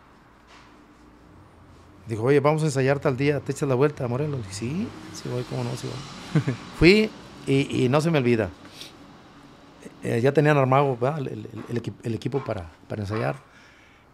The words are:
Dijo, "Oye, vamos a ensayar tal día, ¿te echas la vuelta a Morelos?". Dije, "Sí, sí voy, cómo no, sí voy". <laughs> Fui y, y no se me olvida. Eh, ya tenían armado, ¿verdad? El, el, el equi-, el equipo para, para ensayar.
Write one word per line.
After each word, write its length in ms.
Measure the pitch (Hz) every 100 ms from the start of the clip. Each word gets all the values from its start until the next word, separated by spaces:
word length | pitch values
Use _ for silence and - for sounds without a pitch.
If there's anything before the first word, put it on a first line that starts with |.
| - - - - - - - - - - - - - - - - - - - - -
Dijo, 160 | 107
"Oye, 160 | 120 147
vamos 240 | 135 156
a 20 | 156
ensayar 340 | 135 131 139
tal 160 | 151 127
día, 240 | 143 143
¿te 120 | -
echas 180 | 135 143
la 60 | 123
vuelta 300 | 147 147 123
a 20 |
Morelos?". 320 | 123 151 135
Dije, 120 | 98
"Sí, 340 | 95 117 170 240 - -
sí 160 | - 135
voy, 140 | 123
cómo 200 | 123 131
no, 120 | 123 127
sí 120 | 131
voy". 680 | 123 139 - - 156 131 117
<laughs> 240 | - -
Fui 300 | 160 214 214 - - - -
y, 380 | 135 139 117 127
y 40 |
no 120 | 143
se 80 | 160
me 60 | 156
olvida. 320 | 123 117 95 - - - - - - - - - - - - - - -
Eh, 160 | 120 120
ya 100 | 127
tenían 260 | 143 147 147
armado, 400 | 127 131 143 120
¿verdad? 220 | 123 156
El, 80 | 131
el, 200 | 110 110 104 -
el 120 | 120
equi-, 100 | - 101
el 120 | 117 107
equipo 280 | 127 135
para, 280 | 127 104 82 - -
para 160 | 104
ensayar. 320 | 98 110 131 139 - - - - - - _